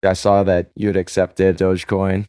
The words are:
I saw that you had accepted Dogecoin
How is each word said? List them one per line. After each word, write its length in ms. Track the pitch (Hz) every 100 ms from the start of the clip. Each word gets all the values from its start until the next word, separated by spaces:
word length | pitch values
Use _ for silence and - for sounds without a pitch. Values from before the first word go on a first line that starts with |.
I 120 | 98
saw 280 | 95 104 101
that 260 | 98 90 87 -
you 100 | 104
had 80 | 95
accepted 640 | 90 - 90 - 95 90
Dogecoin 680 | 95 92 - 98 98 95